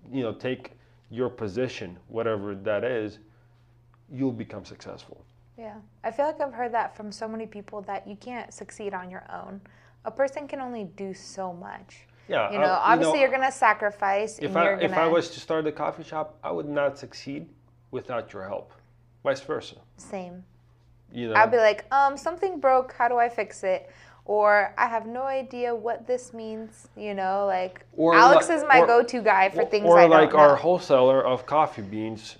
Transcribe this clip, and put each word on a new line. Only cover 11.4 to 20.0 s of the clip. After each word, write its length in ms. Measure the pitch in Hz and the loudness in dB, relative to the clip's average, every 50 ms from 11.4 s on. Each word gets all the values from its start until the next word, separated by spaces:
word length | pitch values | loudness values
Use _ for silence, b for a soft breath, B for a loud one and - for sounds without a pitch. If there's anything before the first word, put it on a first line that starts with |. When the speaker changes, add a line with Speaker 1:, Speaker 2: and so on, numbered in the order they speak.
| 190 185 175 | -10 -10 -10
Speaker 2:
much. 540 | 175 185 101 101 - 196 - - - _ b b b b - | -12 -14 -16 -16 -18 -20 -20 -20 -20 _ b b b b -4
Speaker 1:
Yeah, 240 | - - 107 - | -2 -2 -2 -2
Speaker 2:
You 80 | - - | 0 0
know, 60 | 147 | 0
Speaker 1:
I, 20 | 180 | 2
you 260 | 185 - - 196 233 | 2 2 4 4 4
Speaker 2:
obviously 200 | - 320 320 320 | 4 4 2 2
Speaker 1:
know, 40 | 294 | 2
Speaker 2:
you're 100 | 269 262 | 2 2
gonna 200 | 247 262 262 269 | 2 0 -2 -2
sacrifice 880 | 262 - 254 220 208 208 220 208 208 - 208 196 196 202 220 214 - - | -2 2 2 2 2 2 -2 -4 -4 -4 -2 -2 -2 -2 -2 -6 -6 -8
Speaker 1:
if 60 | 147 147 | -8 -4
Speaker 2:
and 60 | 190 165 | 0 0
Speaker 1:
I, 60 | 170 | 2
Speaker 2:
you're 140 | 196 196 185 | 2 2 0
Speaker 1:
if 120 | 175 - 185 | -2 0 0
I 20 | |
Speaker 2:
gonna 140 | 160 165 165 | 2 2 2
Speaker 1:
was 180 | 165 170 - - | 2 0 0 -2
to 80 | - - | -8 -12
start 280 | - - 160 160 156 156 | -8 -6 -4 -4 -4 -4
a 40 | |
coffee 320 | 151 151 151 160 160 - 156 | -6 -6 -6 -6 -6 -8 -12
shop, 340 | - 160 156 156 156 - _ - | -10 -8 -8 -8 -8 -10 _ -8
I 80 | 151 | -8
would 160 | 175 170 156 147 | -6 -6 -6 -4
not 280 | 147 147 143 139 139 - | -2 -2 -2 -2 -2 -6
succeed 500 | - 127 - - - 143 139 151 165 - _ _ _ _ _ _ _ _ | -12 -18 -18 -16 -14 -12 -12 -12 -14 -16 _ _ _ _ _ _ _ _
without 400 | - 123 - - 127 117 113 - - | -12 -12 -10 -8 -8 -8 -8 -10 -12
your 140 | 98 95 98 | -14 -12 -10
help. 260 | 101 - - - - _ _ _ _ _ _ _ _ _ - | -10 -12 -12 -14 -20 _ _ _ _ _ _ _ _ _ -4
Vice 180 | 139 135 135 | -4 -4 -4
versa. 340 | - - 151 123 - - - - - _ _ | -4 -8 -8 -8 -10 -12 -18 -20 -20 _ _
Speaker 2:
Same. 460 | - | -20